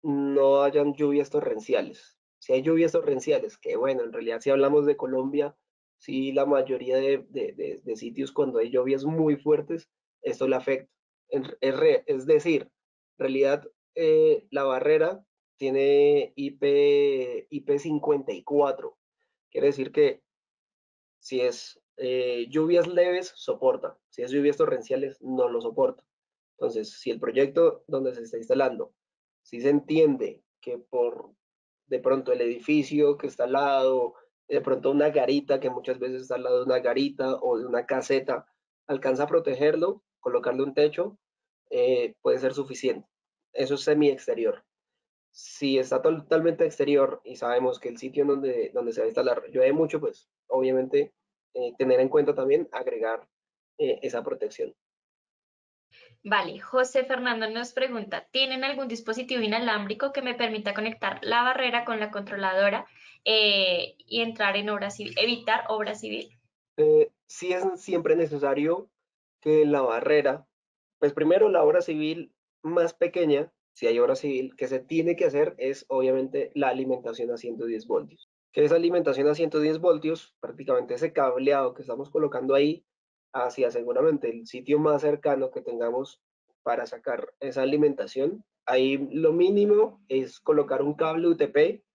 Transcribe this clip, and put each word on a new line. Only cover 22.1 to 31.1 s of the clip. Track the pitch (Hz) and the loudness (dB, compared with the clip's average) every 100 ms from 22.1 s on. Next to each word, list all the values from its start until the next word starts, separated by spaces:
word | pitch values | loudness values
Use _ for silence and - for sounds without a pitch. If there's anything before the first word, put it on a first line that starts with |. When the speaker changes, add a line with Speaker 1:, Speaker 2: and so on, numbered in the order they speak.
| 127 127 120 120 | -2 -2 -4 -4
Speaker 1:
lluvias | 147 160 175 170 | -2 2 4 4
leves, | 175 180 180 180 - | 2 2 0 -6 -12
soporta. | - 117 131 - - - _ | -8 0 0 0 -6 -12 _
Si | - | -12
es | 123 | -4
lluvias | 139 143 147 | 0 0 2
torrenciales, | 156 127 - 131 135 - | 0 0 -4 -4 -4 -8
no | 131 127 123 | -8 -2 0
lo | 120 | -2
soporta. | 113 113 107 - _ _ _ _ _ _ | -4 0 0 -2 _ _ _ _ _ _
Entonces, | 117 117 107 - | -4 -4 -8 -10
si | 127 | -8
el | 117 | -4
proyecto | 117 117 139 156 165 - - | -2 0 2 4 2 2 -8
donde | 135 131 | -4 -4
se | 123 | -6
está | 113 117 | -12 -12
instalando, | 117 127 131 113 - _ _ _ _ _ | -2 0 0 -2 -12 _ _ _ _ _
si | _ 120 | _ -2
se | 135 | 2
entiende | 143 143 151 156 131 110 - _ _ | 2 2 4 4 2 -4 -8 _ _
que | - 120 | -12 -12
por | - 123 120 | -6 -2 -2